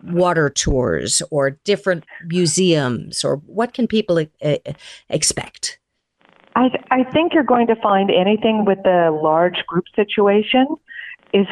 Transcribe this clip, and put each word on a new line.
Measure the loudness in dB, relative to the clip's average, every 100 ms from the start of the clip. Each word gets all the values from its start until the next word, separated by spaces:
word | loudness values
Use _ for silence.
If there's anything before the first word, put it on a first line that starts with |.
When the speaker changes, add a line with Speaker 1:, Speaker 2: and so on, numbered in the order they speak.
Speaker 1:
water | -6 0 2 2 0
tours | -2 -2 0 0 -2 -2 -4 -2
or | -2 -2
different | -4 -2 -2 0 -4 -6 -18 -6
museums, | 0 0 2 2 2 0 -4 -8 -6
or | -4 -4 -6
what | -6 -4
can | -2 -2
people | -2 0 -2
e-, | -2 _
e-, | -4 -4 -6 -16 -18 -20 -6
expect? | -4 -2 -4 -10 -12 -14 -14 _ _ _ _ _ _ _ 0
Speaker 2:
I, | 0
th-, | 0 -2
I | -2
think | 0 0 2
you're | 0
going | 2 2 2
to | 0
find | 2 2 2
anything | 2 2 2 0 0 0
with | 0
the | 2 2 2 2
large | 0 2 2 -2 -4
group | -6 -4 -4
situation | -2 2 2 2 2 0 0 -2 _ -18 -18 -20 -2
is | 0 0